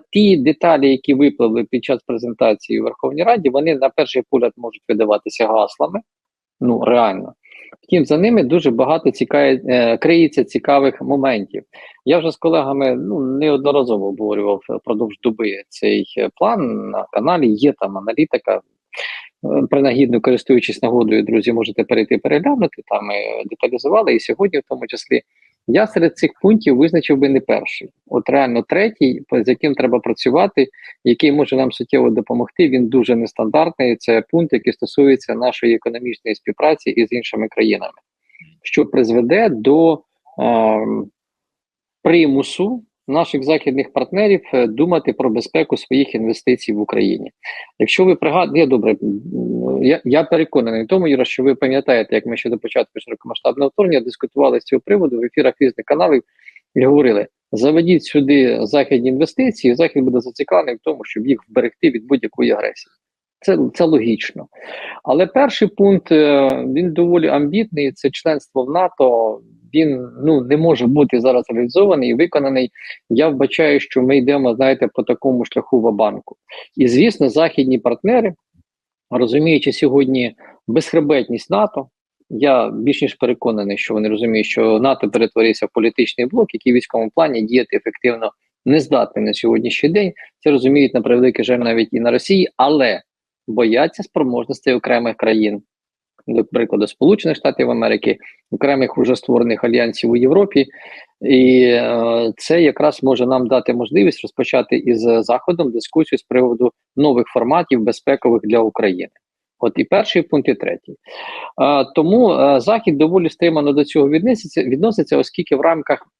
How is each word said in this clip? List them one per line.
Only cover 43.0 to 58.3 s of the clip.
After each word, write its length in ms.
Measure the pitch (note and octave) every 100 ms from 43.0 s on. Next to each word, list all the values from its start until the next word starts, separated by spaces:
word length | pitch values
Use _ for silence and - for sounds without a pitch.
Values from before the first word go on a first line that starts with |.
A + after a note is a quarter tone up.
| -
наших 340 | D3 D#3+ C#3+
західних 500 | C3 D#3 - C3 -
партнерів, 480 | - B2 F#3 G#3+ F#3 -
е, 140 | C3 A#2+
думати 460 | A2+ E3 E3 -
про 160 | - C3
безпеку 480 | A2+ - D#3+ D#3 -
своїх 380 | - C3 C#3 A2
інвестицій 580 | A2 A2+ - B2+ -
в 60 | G#2+
Україні. 520 | G#2 G#2+ G2+ F#2+ - _ - - - -
Якщо 260 | - - F#3
ви 100 | E3+
пригад-, 420 | D#3+ E3 F3 D3
я 80 | D3+
добре, 300 | B2+ G#2+ G#2
м, 800 | G#2+ G2+ C#3 B2+ A#2+ A#2+ B2 C3+
я, 180 | C3 E3 B2
я 180 | C#3+
переконаний 600 | D#3+ E3 D#3+ C#3 A#2 A2+
в 40 | A2+
тому, 200 | F#3+ E3+
Юра, 180 | C3+ A#2+
що 180 | -
ви 120 | C3 B2+
пам'ятаєте, 600 | C3+ C3+ - A#2+ G#2+ A2+
як 100 | A#2+
ми 120 | A#2
ще 120 | A2+
до 80 | A#2
початку 420 | A2+ A#2+ A2+ -
широкомасштабного 680 | - A2+ A#2+ A2+ B2 B2+ C3+
вторгнення 320 | - F#3+ D3
дискутували 600 | A#2+ - B2 C#3 C#3 B2
з 20 |
цього 180 | - C3 -
приводу 340 | G3+ D#3 A#2+
в 40 |
ефірах 300 | A#2+ - C3+ -
різних 260 | C3+ - -
каналів 380 | D3+ F3+ C3+ - _ - - _ -
і 100 | B2+
говорили: 420 | C#3+ B2+ G#2 G2+ _ -
"Заведіть 520 | G#2+ C3+ D#3+ E3+ E3+
сюди 560 | - D3+ C3+